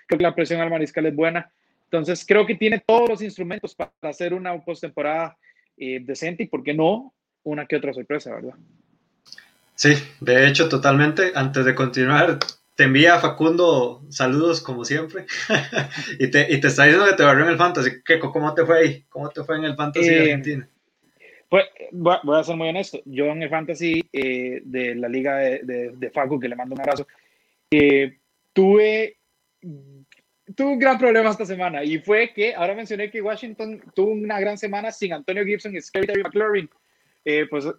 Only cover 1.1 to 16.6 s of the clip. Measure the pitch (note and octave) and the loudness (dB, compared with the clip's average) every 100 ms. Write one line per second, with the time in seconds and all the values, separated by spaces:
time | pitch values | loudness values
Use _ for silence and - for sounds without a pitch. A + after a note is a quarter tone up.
1.1 | C#3+ E3 E3+ - _ _ _ - E3 D#3 | 0 -2 -2 -10 _ _ _ -6 -4 -2
2.1 | E3+ - G3+ F#3+ F#3+ G#3+ G#3+ - A3+ A#3+ | -4 2 4 4 0 0 -2 2 2 2
3.1 | G#3 G#3 - F3 G#3 F3+ - E3+ _ D3+ | -2 -6 -10 -10 -10 -12 -12 -12 _ -12
4.1 | - F3 F#3 F3+ F3 F3 D#3+ D#3+ - D3 | -6 -6 -6 -6 -10 -10 -12 -10 -6 -4
5.1 | D#3+ E3 _ _ _ _ - C3 B2+ B2 | -2 -4 _ _ _ _ -14 -10 -8 -8
6.1 | C3 D#3+ E3+ - C#3 C3 D3+ D#3+ A3 C4+ | -8 -8 -8 -8 -6 -4 0 2 0 -6
7.1 | _ _ _ D#3 D3+ D3 D3 C#3 B2+ A#2 | _ _ _ -10 -8 -4 -4 -4 -8 -8
8.1 | C#3+ B2+ A2+ A#2+ - _ _ _ _ _ | -8 -8 -14 -14 -18 _ _ _ _ _
9.1 | _ _ - _ _ _ - D3 C#3+ - | _ _ -20 _ _ _ 0 2 2 0
10.1 | - B2 B2+ C#3 C#3+ D#3+ C#3+ C#3 C#3 D3+ | -8 2 6 6 4 2 2 2 4 2
11.1 | D#3 F#3 C#3+ C3+ C#3 C3 B2+ C3 C3 B2+ | 2 -2 0 -2 0 0 2 -2 0 2
12.1 | D3 E3+ C#3+ - - _ - C3+ C3+ E3 | 4 2 0 -6 -10 _ 2 4 6 6
13.1 | E3+ D#3 - D#3+ E3+ F3 C#3 B2 B2 - | 6 2 0 0 4 4 4 0 -6 -14
14.1 | - C3 C#3+ E3 D#3+ - B2 A#2+ D3 D#3+ | -4 0 2 2 0 -4 -10 -6 -6 -6
15.1 | F#3 - - - G#3+ - A#3 C#3 - B2+ | -12 -12 -10 -2 -2 -2 -6 -6 -8 -10
16.1 | B2+ C3 C#3+ D3 C#3 | -4 0 2 2 2